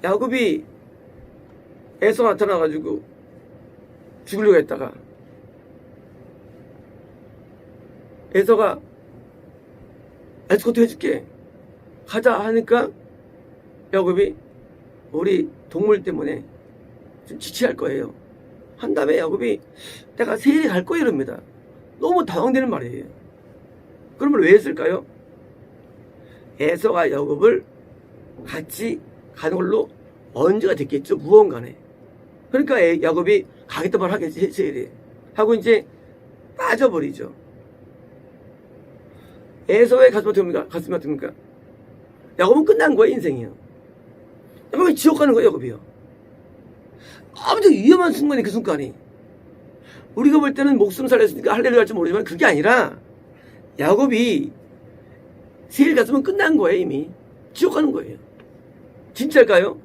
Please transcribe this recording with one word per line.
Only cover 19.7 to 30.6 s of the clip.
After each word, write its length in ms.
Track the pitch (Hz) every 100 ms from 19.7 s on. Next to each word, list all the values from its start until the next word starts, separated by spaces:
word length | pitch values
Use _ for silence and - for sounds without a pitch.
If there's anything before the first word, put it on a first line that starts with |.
| - - - - -
"내가 200 | 233 226
세일에 320 | 277 302 302
갈 160 | 180
거예요." 200 | 185 339
이럽니다. 360 | 262 151 135 - - - - - - -
너무 260 | 320 349
당황되는 440 | - 175 240 262 -
말이에요. 380 | 156 120 120 - - - - - - - - - - - -
그러면 240 | 285 269
왜 100 | 165
했을까요? 540 | 208 - - - 185 - - - - - - - - - - - - - - - -
에서가 520 | 151 170 214 175 165
야곱을 540 | 143 147 143 202 370 - - - - - - - - 120
같이 540 | 156 160 - 226 339 - - -
가는 220 | - 156 180
걸로 320 | 185 214 - - - - -
언제가 420 | 117 160 208